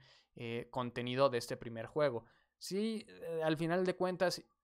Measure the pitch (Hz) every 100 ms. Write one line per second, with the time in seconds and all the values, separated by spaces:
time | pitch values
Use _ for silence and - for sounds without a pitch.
0 | - - _ - 120 117 - 131 123 120
1 | 123 127 139 120 - 131 120 113 113 -
2 | 147 117 - _ _ _ - 185 220 214
3 | - 185 165 165 160 156 165 175 185 175
4 | 185 180 180 - - _